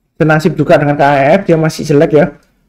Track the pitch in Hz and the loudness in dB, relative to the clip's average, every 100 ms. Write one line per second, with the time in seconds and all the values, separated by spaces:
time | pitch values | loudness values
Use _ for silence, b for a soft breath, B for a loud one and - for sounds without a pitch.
0 | _ - 156 156 170 151 147 156 147 143 | _ -4 0 0 0 -2 0 0 0 0
1 | 143 143 135 196 196 160 160 - 156 143 | 0 2 2 0 0 -2 -2 -4 -2 0
2 | 156 143 170 - _ _ | 2 2 0 -4 _ _